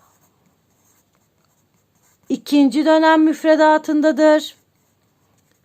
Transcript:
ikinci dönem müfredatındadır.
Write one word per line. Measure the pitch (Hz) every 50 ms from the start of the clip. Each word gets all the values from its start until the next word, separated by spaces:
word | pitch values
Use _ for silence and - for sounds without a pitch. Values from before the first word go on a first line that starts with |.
| _ _ _ _ _ _ _ _ _ _ _ _ _ _ _ _ _ _ _ _ _ _ _ _ _ _ _ _ _ _ _ _ _ _ _ _ _ _ _ _ _ _ _ _ _ -
ikinci | 269 - - - 285 285 277 254 220 311 302
dönem | 311 311 320 320 320 320 320 311
müfredatındadır. | 320 302 - - 320 311 302 311 311 311 311 311 320 302 302 285 311 254 269 311 311 302 311 302 - - _ _ _ _ _ _ _ _ _ _ _ _ _ _ _ _ _ _ _ _ _